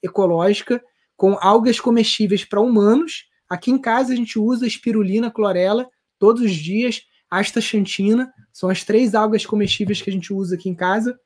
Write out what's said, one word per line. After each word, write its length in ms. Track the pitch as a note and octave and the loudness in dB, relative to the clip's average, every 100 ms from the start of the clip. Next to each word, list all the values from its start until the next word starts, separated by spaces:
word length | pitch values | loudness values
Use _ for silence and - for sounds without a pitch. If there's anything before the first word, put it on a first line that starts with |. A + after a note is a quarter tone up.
ecológica 800 | F#3 - F#3 E3+ F#3 G#3 - A#3+ _ _ _ _ | -6 0 2 2 2 0 -2 -6 _ _ _ _
com 220 | F#3+ G3 | 0 2
algas 400 | F#3 A3 A#3 A3+ | 4 4 4 0
comestíveis 640 | B3 A#3 A3 - G#3+ G3 | 2 2 2 0 0 0
pra 160 | - G3+ | -2 0
humanos. 680 | A#3+ A3+ G3+ A#3+ D#4+ - - _ _ | 2 4 4 4 0 -8 -18 _ _
Aqui 220 | F3 - | -8 -2
em 60 | C4+ | 0
casa 340 | B3+ A3+ B3+ | 0 0 0
a 40 | B3 | -2
gente 220 | A#3 - | -4 -2
usa 300 | G#3+ B3 A#3+ | -2 0 -2
espirulina, 640 | - - A3 G3 G3+ A#3 | -4 -2 0 0 0 -2
clorela, 560 | A3+ G#3 F3+ F#3 G#3+ B3+ _ _ _ | -2 -2 0 0 0 -4 _ _ _
todos 220 | G3+ A#3 | 2 4
os 100 | A3+ | 0
dias, 520 | F3 D3+ G3+ B3 A3 _ _ _ | -2 -4 -2 -2 -4 _ _ _
astaxantina, 1040 | F3+ G3+ - G#3+ G#3+ F#3+ - G3 A3+ B3+ _ _ | -4 -2 -2 -2 -2 -2 -2 0 0 -2 _ _
são 180 | - F#3 | -8 -4
as 140 | F#3 | -4
três 320 | - G#3+ B3 G#3+ | 0 2 2 2
algas 300 | G#3+ G#3+ - | 0 0 -2
comestíveis 560 | G#3 G3+ - G3 G3+ | -2 0 -2 -2 -4
que 80 | - | -4
a 40 | |
gente 200 | F#3+ E3+ | -6 -6
usa 220 | G3 F#3+ F3+ | -6 -4 -6
aqui 140 | F#3+ | -6
em 60 | F3 | -4
casa 420 | F#3 G3+ A3+ B3 | 0 0 -2 -8